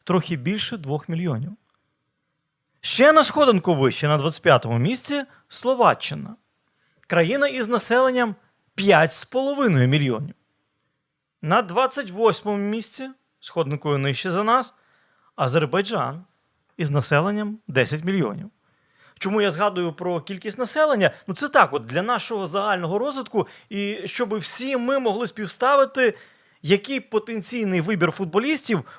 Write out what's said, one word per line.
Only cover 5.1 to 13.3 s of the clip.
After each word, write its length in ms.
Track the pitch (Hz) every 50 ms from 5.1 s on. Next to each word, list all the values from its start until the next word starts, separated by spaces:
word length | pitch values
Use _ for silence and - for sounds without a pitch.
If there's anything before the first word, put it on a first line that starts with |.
| 285 285 269 - _ _ _ _
Словаччина. 880 | - - - 247 262 247 233 175 214 - - - 147 147 139 - 220 - _ _ _ _ _ _ _ _ _ _ _ _ _
Країна 420 | - 175 175 165 165 247 277 277 285
із 200 | 262 262 226 208
населенням 680 | 247 214 - - 233 247 262 254 254 254 240 220 196 - _ _ _ _ _ _ _
п'ять 380 | - 190 202 185 151 160 151 -
з 120 | - -
половиною 640 | - - 254 269 277 285 277 277 220 170 131 123 127
мільйонів. 460 | 139 151 143 131 117 110 143 170 - - _ _ _ _ _ _ _ _ _ _ _ _ _ _ _ _ _ _ _ _ -
На 200 | 151 180 233 226
двадцять 480 | 175 170 220 262 254 - 285 262 190
восьмому 480 | 175 202 226 226 240 - - 208 208 202
місці, 520 | 202 202 214 233 220 - - - 262 269 262 _ _ _